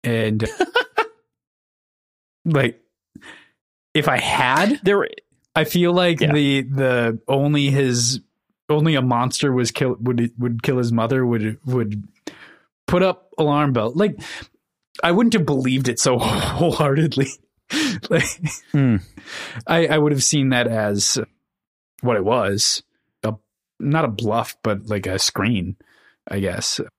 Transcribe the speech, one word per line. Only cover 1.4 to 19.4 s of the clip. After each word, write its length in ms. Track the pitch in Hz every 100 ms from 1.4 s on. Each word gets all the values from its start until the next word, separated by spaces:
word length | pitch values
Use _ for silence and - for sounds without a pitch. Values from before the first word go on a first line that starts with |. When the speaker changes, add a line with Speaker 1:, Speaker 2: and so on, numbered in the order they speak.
| _ _ _ _ _ _ _ _ _ _
Speaker 1:
like, 360 | 165 147 127 - _ _ _ - - - _ _ _ _ _
if 140 | 156 147
I 100 | 127
had, 600 | - 117 127 139 208 285
Speaker 2:
There 240 | 185 202 - - _ _ _
Speaker 1:
I 100 | -
feel 280 | 156 175 175
like 280 | 175 180 160
Speaker 2:
Yeah. 120 | 156
Speaker 1:
the, 300 | 147 143 139
the 560 | 127 135 131 123 117 110 -
only 420 | 139 143 147 143
his, 500 | 139 135 120 120 127 _ _ _ _ -
only 260 | 151 160
a 80 | 147
monster 500 | 127 120 123 - 147
was 180 | 127 120
kill, 260 | - 135 -
would, 320 | 120 123 117 117
would 240 | 120 117
kill 160 | - 127
his 140 | 120
mother 320 | 117 113 131 123
would, 320 | 117 107 107 135
would 380 | 127 107 104 101 _ - - - - _ _ -
put 160 | 180
up 300 | 190 175 _ -
alarm 340 | 151 143 147
bell. 200 | 120 110
Like, 240 | 139 214 208 - - - _ _ _ _ -
I 100 | 170
wouldn't 220 | 175 240
have 120 | 226 147
believed 420 | 139 127 131 123
it 120 | 117
so 180 | - 120
<laughs> 20 |
wholeheartedly. 1080 | - 95 - - 165 - 151 139 156 131 -
<laughs> 40 | - _ _ _ 302 302 185 -
Like, 140 | 165 - - 165 - -
Speaker 2:
Hmm. 240 | 147 135 104 - - - -